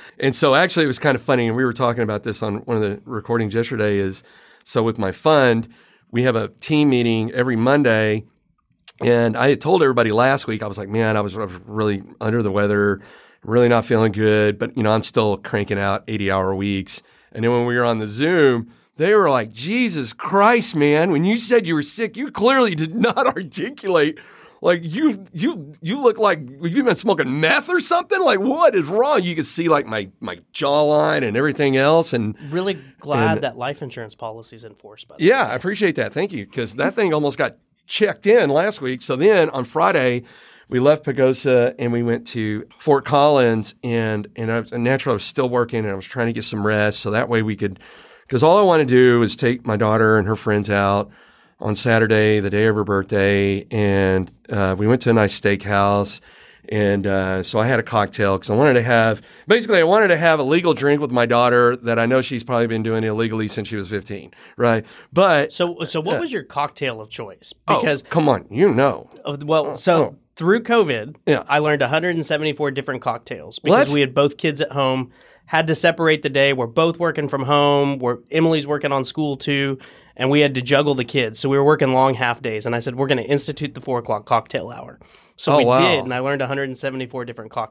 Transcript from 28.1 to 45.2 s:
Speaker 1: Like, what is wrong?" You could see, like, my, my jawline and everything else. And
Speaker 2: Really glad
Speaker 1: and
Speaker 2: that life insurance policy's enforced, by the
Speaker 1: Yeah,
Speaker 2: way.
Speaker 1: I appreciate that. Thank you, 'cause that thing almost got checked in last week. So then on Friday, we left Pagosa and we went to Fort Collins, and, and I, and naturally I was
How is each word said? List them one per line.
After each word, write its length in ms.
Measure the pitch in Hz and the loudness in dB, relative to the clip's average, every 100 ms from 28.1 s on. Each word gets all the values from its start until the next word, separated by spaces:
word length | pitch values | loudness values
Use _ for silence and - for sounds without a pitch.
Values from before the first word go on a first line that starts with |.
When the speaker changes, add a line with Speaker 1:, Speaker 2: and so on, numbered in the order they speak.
| 381 | 0
Speaker 1:
Like, 160 | 349 202 | 2 2
what 340 | 233 302 330 196 | 0 2 4 2
is 120 | 147 | 0
wrong?" 340 | 208 277 262 | 0 2 0
You 120 | 175 160 | 0 -4
could 100 | 143 | -6
see, 220 | - 170 | -4 0
like, 180 | 147 107 | 0 0
my, 240 | 110 98 _ | -6 -8 _
my 160 | 107 85 _ | -12 -12 _
jawline 720 | - 139 147 151 151 156 151 120 | -6 0 2 2 2 2 0 -2
and 80 | 113 | -2
everything 400 | 147 139 143 135 | -2 0 0 2
else. 380 | 139 165 165 | 4 2 2
And 220 | 123 107 - 147 | -4 -6 -8 -8
Speaker 2:
Really 320 | 170 190 160 135 _ | -4 -4 -6 -12 _
glad 320 | 139 139 156 | -4 -2 0
Speaker 1:
and 100 | 160 | 0
Speaker 2:
that 140 | 135 123 | -4 -6
life 240 | 127 143 | -10 -10
insurance 340 | 131 120 107 - | -14 -14 -16 -14
policy's 480 | 117 113 110 110 | -14 -14 -18 -20
enforced, 460 | 113 104 104 107 - | -20 -20 -20 -20 -20
by 80 | - | 0
the 80 | 175 | 2
Speaker 1:
Yeah, 180 | - 120 | 2 0
Speaker 2:
way. 60 | |
Speaker 1:
I 40 | 123 | -4
appreciate 400 | - 202 196 131 | -6 -2 -2 -2
that. 160 | 104 | -4
Thank 180 | 143 190 | -4 -6
you, 140 | 147 98 | -8 -10
'cause 280 | 135 113 113 | -8 -8 -4
that 180 | 160 | -4
thing 200 | - 196 | 0 0
almost 240 | 151 147 135 | 0 -2 -2
got 200 | 127 - _ _ - | -4 -6 _ _ -10
checked 380 | - 208 - 202 | -2 -2 0 2
in 240 | 233 151 | 4 4
last 320 | 147 202 208 | 2 0 -4
week. 220 | 127 127 | -6 -6
So 120 | - 131 | -6 2
then 320 | 190 196 156 | 4 4 4
on 120 | 135 | -2
Friday, 600 | 120 156 180 170 127 123 120 - - - _ | -4 0 2 2 0 -2 -6 -20 -20 -20 _
we 100 | 127 | 2
left 260 | 139 151 147 | 4 2 0
Pagosa 720 | 131 131 127 135 123 120 123 | 2 2 2 2 2 2 -2
and 140 | 120 | -2
we 100 | 120 | -2
went 240 | 120 117 117 | 0 -2 -4
to 360 | 120 107 107 - _ | -6 -6 -6 -10 _
Fort 260 | - 139 127 | 0 0 2
Collins, 720 | 143 147 139 120 113 104 - | 2 4 4 4 2 -4 -10
and, 440 | 123 117 110 107 104 - | -4 -2 -2 -4 -8 -8
and 160 | 113 | -4
I, 120 | 117 110 | -4 -4
and 120 | 120 | -4
naturally 300 | 120 135 139 | -2 0 -2
I 40 | |
was 60 | 107 | -4